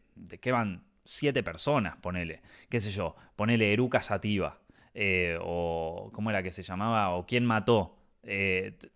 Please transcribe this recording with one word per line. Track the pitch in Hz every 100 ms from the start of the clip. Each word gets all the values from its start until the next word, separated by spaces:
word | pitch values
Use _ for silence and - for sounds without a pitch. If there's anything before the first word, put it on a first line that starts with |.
| -
de | - 90 -
que | 127
van | 123 107 90 - _
siete | - - 147 127
personas, | 92 82 - 143 95 -
ponele, | 90 90 85 80 - - -
qué | 120
sé | 104
yo, | 98 85 - - -
ponele | 107 117 107
Eruca | 104 127 127
Sativa, | - 98 107 101 82 - _ _ _
eh, | - 101 92 87 85
o | 87 87 85 82 80 87 98
¿cómo | 101 107
era | 101
que | 92
se | 90
llamaba? | 92 92 110 113 98 87
O | 87
Quién | 123
Mató, | 120 110 98 113 90 - _ _ 117
eh, | 98 98 92 98 -
t-, | -